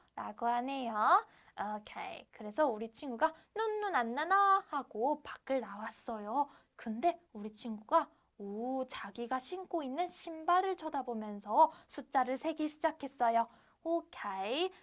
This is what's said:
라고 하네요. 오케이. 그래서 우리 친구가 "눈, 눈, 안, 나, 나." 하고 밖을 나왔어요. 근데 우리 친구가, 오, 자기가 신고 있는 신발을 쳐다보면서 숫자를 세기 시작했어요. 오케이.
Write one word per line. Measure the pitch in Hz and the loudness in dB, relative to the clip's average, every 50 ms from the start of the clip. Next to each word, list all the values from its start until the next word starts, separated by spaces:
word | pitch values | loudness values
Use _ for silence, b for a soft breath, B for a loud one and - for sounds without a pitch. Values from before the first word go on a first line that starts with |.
| _ _ _ | _ _ _
라고 | - 214 208 208 - 233 | -10 -10 -10 -8 -4 -2
하네요. | 233 240 240 247 269 277 269 254 226 220 208 220 269 349 427 440 b b b b b b - 196 208 214 | 0 0 0 -2 -2 -4 -4 -4 -4 0 2 4 6 6 6 4 b b b b b b -8 -6 -6 -6
오케이. | 208 208 - - 185 185 190 190 - - _ - | -8 -10 -12 -12 -12 -10 -10 -12 -14 -16 _ -16
그래서 | - 214 208 208 311 311 | -12 -10 -4 2 2 4
우리 | 269 220 214 226 220 - | 4 2 0 -6 -8 -10
친구가 | - 302 269 233 226 311 311 320 B B B - | -10 -8 -8 0 2 2 2 2 B B B -4
"눈, | 415 453 440 427 427 | -2 -2 0 0 -2
눈, | 415 392 339 | -2 0 0
안, | 254 233 226 240 | 0 0 0 -2
나, | 277 311 | -4 0
나." | 349 392 392 403 392 381 392 - - | 4 4 6 8 6 6 4 2 0
하고 | 311 277 - - - 208 233 277 302 294 - | -4 -6 -6 -4 -4 -2 0 0 0 -2 -4
밖을 | - - - _ - 269 254 | -10 -14 -10 _ -2 -2 -2
나왔어요. | 220 196 196 208 220 - - - - - 226 214 208 208 233 294 285 285 b b b b _ | -2 -4 -8 -10 -10 -10 -10 -10 -10 -8 -8 -6 -6 -2 -2 0 -2 -2 b b b b _
근데 | - - 226 214 233 311 349 339 - _ _ - | -10 -8 -6 -4 0 2 2 2 0 _ _ -12
우리 | 208 202 214 214 | -10 -10 -10 -10
친구가, | - - 233 220 208 - - 302 330 294 b b b b b _ - | -10 -10 -10 -10 -10 -2 2 2 2 2 b b b b b _ -12
오, | 202 202 202 214 233 254 262 262 254 254 | -10 -8 -6 -4 -4 -2 -2 -2 -4 -4
자기가 | - - - 202 196 233 240 233 262 254 | -8 -10 -12 -10 -8 -8 -6 -4 -4 -4
신고 | 254 - 359 381 370 - - 330 285 | -4 -6 -8 -10 -6 -4 -2 -2 -2
있는 | 254 262 320 359 349 | -2 -2 -2 -4 -4
신발을 | - - - 339 320 320 311 339 349 370 392 381 370 | -6 -10 -12 -10 -10 -4 0 2 4 4 4 2 -2
쳐다보면서 | - 311 311 302 277 240 247 233 220 214 214 208 208 - 208 220 285 320 294 B B B - | -4 -4 -4 -4 -4 -4 -4 -4 -6 -6 -6 -8 -8 -6 2 6 6 6 6 B B B -14
숫자를 | - 294 - - - 262 247 247 262 262 | -12 -12 -6 0 2 2 2 2 0 -2
세기 | - 320 311 311 311 302 | -2 -2 -2 -2 -2 -4
시작했어요. | - - - 311 311 - 277 262 - - 240 233 233 226 233 b b b b b b b - | -2 0 -2 -2 0 -2 -6 -8 -2 0 2 4 4 4 2 b b b b b b b -4
오케이. | 330 339 330 330 - - - - 208 190 190 190 214 254 311 370 381 b b | -2 -2 -2 -2 -4 -10 -10 -8 -6 -4 -4 -2 -2 0 0 0 -2 b b